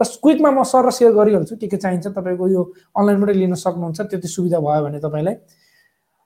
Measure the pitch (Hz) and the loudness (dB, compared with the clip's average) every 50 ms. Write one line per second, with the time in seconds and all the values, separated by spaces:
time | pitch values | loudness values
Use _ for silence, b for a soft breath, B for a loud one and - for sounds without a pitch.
0 | 226 - - - - 294 311 311 311 294 269 269 247 - - 262 247 254 - - | -4 -4 -4 0 2 2 4 4 4 2 2 2 2 2 2 2 2 2 2 4
1 | 240 233 220 208 214 214 214 180 160 - 226 220 220 185 196 180 202 190 180 175 | 4 4 6 6 4 4 4 2 0 -4 -8 -10 -8 -6 -4 -4 -2 -2 -4 -4
2 | 165 202 196 196 180 180 180 180 185 190 190 180 175 180 B B B B B - | -4 -6 -8 -6 -6 -4 -4 -2 0 0 0 0 0 -4 B B B B B 0
3 | 202 208 208 196 202 208 202 190 185 180 180 - - 185 170 175 175 165 160 165 | 2 2 2 2 2 2 2 2 0 0 -2 -2 -2 -4 -4 -4 -6 -6 -6 -8
4 | 208 196 - 175 180 165 - - 175 180 170 165 147 147 151 151 151 147 147 147 | -8 -8 -8 -8 -8 -6 -4 -4 -2 0 0 0 0 0 0 0 0 -2 -6 -6
5 | 151 151 151 151 156 185 226 - _ _ _ _ _ _ _ _ _ _ _ _ | -8 -6 -4 -4 -4 -4 -4 -6 _ _ _ _ _ _ _ _ _ _ _ _
6 | _ _ _ _ _ | _ _ _ _ _